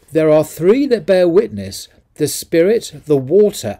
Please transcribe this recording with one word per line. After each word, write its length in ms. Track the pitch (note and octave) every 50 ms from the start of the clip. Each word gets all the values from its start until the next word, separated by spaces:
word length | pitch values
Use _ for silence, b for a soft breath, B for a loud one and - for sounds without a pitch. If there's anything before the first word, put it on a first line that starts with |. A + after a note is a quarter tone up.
| b b
"There 200 | C#3 D#3 D#3 D#3
are 120 | D3+ D#3 D3+
three 440 | - - - D#3+ F#3 A3+ C#4 D4
that 180 | B3 A#3+ G#3 D#3
bear 240 | - F#3+ F#3 F3+ F3
witness, 600 | E3 F#3+ A#3 G#2+ - G2+ G2 F#2+ G2 - - b b b b _ _
the 140 | - D3+ C#3
Spirit, 720 | - - - - - E3 E3 G3 A#3 A3+ - - - C#3+ -
the 140 | D3 D3+ C#3
water, 600 | C3 C3 D#3 G3+ G#3 G3+ - - - A2 G2 -